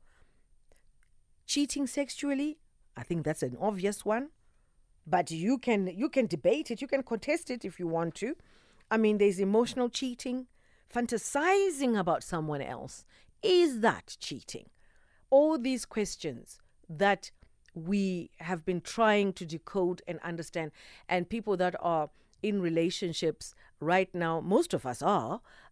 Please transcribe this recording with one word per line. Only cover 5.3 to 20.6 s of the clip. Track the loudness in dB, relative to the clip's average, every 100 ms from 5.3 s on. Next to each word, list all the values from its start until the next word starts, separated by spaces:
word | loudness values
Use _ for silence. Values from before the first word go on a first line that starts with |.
you | -2 0 0
can, | 2 0 0
you | -2 -2
can | 0 0
debate | 2 2 2 0
it, | -8
you | -4
can | -4
contest | -2 -4 -2 -2 -4
it | -8
if | -10 -8
you | -4
want | -2 -4 -4
to. | -6 -6 -14 -20 _ _ -2
I | 2
mean, | 4 6
there's | 4 4
emotional | 2 4 2 0 -2
cheating, | -2 -6 -6 -6 -6 -8 _ _ _ _
fantasizing | -4 -2 -2 -2 2 4 4 2 2 2 2
about | 2 0
someone | -2 -4 -2 -4
else. | -6 -8 -12 -14 -20 -20 -20 _
Is | 4 6 6 4
that | 2 2 -4 -14
cheating? | -10 -10 -12 -14 -16 _ -20 _ _ _ _
All | 6 8 4
these | 0 -2
questions | -4 -4 -4 -4 -8 -8 -14 -20 _ _ -10
that | 0 2 2 -4 -20 -20 _ _
we | -10 -2 0 0 -2 -8 -12
have | -8 -6
been | -4 -4
trying | -4 2 4 4 2
to | -2 -8
decode | -10 -6 0 0 0 -8
and | -8
understand, | -8 -8 -8 -6